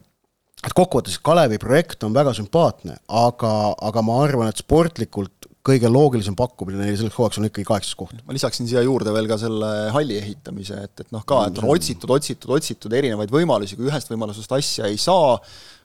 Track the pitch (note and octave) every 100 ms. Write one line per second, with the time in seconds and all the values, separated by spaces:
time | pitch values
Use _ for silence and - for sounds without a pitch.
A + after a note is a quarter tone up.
0 | _ _ _ _ _ _ - - F#3 B2+
1 | - F2+ - E3+ C3+ G#2+ G#2+ C#3+ E3+ -
2 | G#2+ A#2+ D3 G#2+ G#2 E3 D3 - F2 -
3 | - - A#2+ - A2+ G#2+ G#2+ - G#2+ A2+
4 | A2 A#2+ D3 C3 A2+ - - D#3 E3 -
5 | A2 - F#2+ _ - _ - C3+ A#2 B2
6 | D3 A#2+ G2+ F#2+ B2 - F#2+ G2 G2+ G2+
7 | A2 - A2 - G#2+ - F#2+ G2 - -
8 | F#2 A2+ - C3+ B2+ - A#2 B2 B2 B2+
9 | G#2+ G#2+ A2 A2 A2+ A2 G#2+ G#2+ G#2+ C3
10 | D3+ G#2 G#2 G2+ - G2 G2 G2+ G2+ -
11 | - A2 - C3 G#2 F#2 A#2 E3 D#3+ -
12 | A#2 C3+ - B2+ - B2+ - A#2 G#2+ A#2+
13 | C#3 G#2+ G#2+ C#3 E3+ A2+ G2 G2 B2+ D3
14 | - A2+ A2 G#2 G#2+ C3 C#3+ - A2 G#2+
15 | - F#3 D3 A#2 - - - -